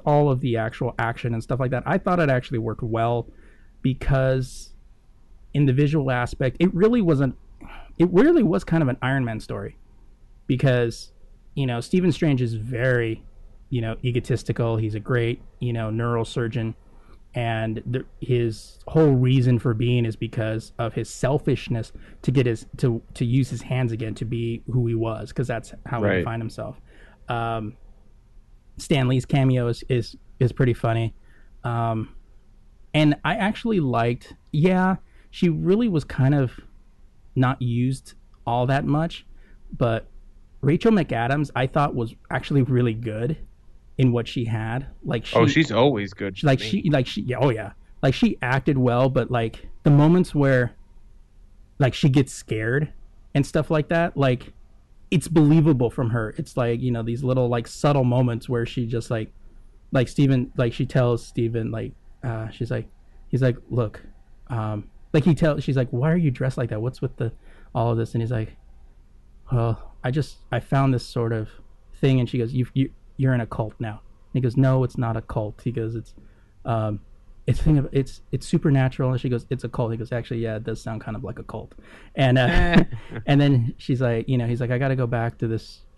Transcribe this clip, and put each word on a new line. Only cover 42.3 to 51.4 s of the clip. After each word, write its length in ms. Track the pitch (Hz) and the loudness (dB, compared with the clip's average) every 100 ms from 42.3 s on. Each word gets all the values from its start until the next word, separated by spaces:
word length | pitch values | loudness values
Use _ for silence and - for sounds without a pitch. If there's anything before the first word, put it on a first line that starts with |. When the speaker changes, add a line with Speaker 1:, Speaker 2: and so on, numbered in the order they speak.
Speaker 1:
actually 320 | 127 - 139 | -6 0 2
really 320 | 123 127 123 | 2 2 2
good 440 | 110 117 107 123 156 - - - - - - | -2 -6 -4 -4 -6 -10 -18 -20 -20 -12 0
in 140 | 127 | 2
what 160 | 120 113 | 2 -2
she 180 | - 113 | -4 -4
had. 420 | 110 110 120 139 - | -4 -4 -6 -8 -10
Like, 200 | - 120 - | -6 -6 0
Speaker 2:
Oh, 140 | 113 151 | 4 4
Speaker 1:
she 0 | |
Speaker 2:
she's 240 | 139 160 | 4 2
always 440 | 107 139 117 101 | 4 4 2 -4
good 240 | - 98 95 | -6 -8 -2
Speaker 1:
she, 80 | 147 | 2
Speaker 2:
for 0 | |
Speaker 1:
like, 140 | 135 | 2
Speaker 2:
me. 180 | 110 196 | 0 -2
Speaker 1:
she, 80 | 165 | 2
like, 160 | 147 127 | 0 0
she, 160 | - | -4
yeah, 160 | 123 123 | -6 0
oh, 100 | 139 | 0
yeah. 220 | 110 101 - - - | 0 -6 -14 -20 -2
Like, 120 | 139 | 0
she 240 | - 233 - | 4 2 2
acted 360 | 123 131 - 139 | 0 0 2 2
well, 320 | 127 117 131 | 4 4 4
but, 200 | 131 113 | 2 0
like, 400 | 123 113 - - - | 0 -2 -6 -14 -2
the 60 | 160 | 4
moments 440 | 143 151 175 185 | 8 8 6 4
where, 420 | 151 139 127 120 - - - - - - - | 2 4 4 2 -4 -20 -20 -20 -20 -20 -20